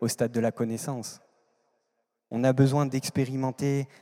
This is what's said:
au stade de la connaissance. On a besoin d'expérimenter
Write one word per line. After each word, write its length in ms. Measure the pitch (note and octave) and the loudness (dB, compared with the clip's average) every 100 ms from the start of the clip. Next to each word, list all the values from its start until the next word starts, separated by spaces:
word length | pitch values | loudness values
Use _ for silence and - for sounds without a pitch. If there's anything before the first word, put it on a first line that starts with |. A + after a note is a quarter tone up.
au 80 | A#2+ | -4
stade 240 | - A#2 | 0 -2
de 80 | A#2 | 0
la 120 | A2+ | 0
connaissance. 680 | - A#2 A2+ - C3 G#2+ - _ _ _ _ _ _ _ _ _ _ - | 0 -4 -4 -6 -8 -10 -14 _ _ _ _ _ _ _ _ _ _ -8
On 140 | A#2 | 0
a 80 | C3 | 2
besoin 340 | C3 C3+ C#3+ C#3+ | 6 6 4 0
d'expérimenter 1040 | C3 - - B2+ C3 C3 B2 C#3+ C#3 C3+ - | -2 -2 -2 -2 -2 -4 -2 0 0 -4 -10